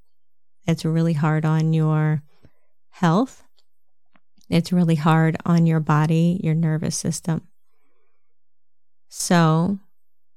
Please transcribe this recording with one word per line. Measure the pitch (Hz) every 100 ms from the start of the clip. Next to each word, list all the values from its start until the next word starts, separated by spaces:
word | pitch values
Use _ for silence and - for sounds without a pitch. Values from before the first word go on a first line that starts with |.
| - - - - - - -
It's | 165 160
really | 165 165
hard | 151 156 156 156
on | 160 160
your | 160 156 156 156 151 - - - - - - -
health. | - 175 175 262 - - - - - - - - - - - -
It's | 170 165
really | 180 165 160
hard | 160 160 160 - -
on | 170 165
your | 160
body, | 151 151 156 165 170 180
your | 160
nervous | 160 160 156 165 -
system. | - 151 - 160 - - - - - - - - - - - - - - - - -
So, | - - 175 160 160 180 202 - - - - -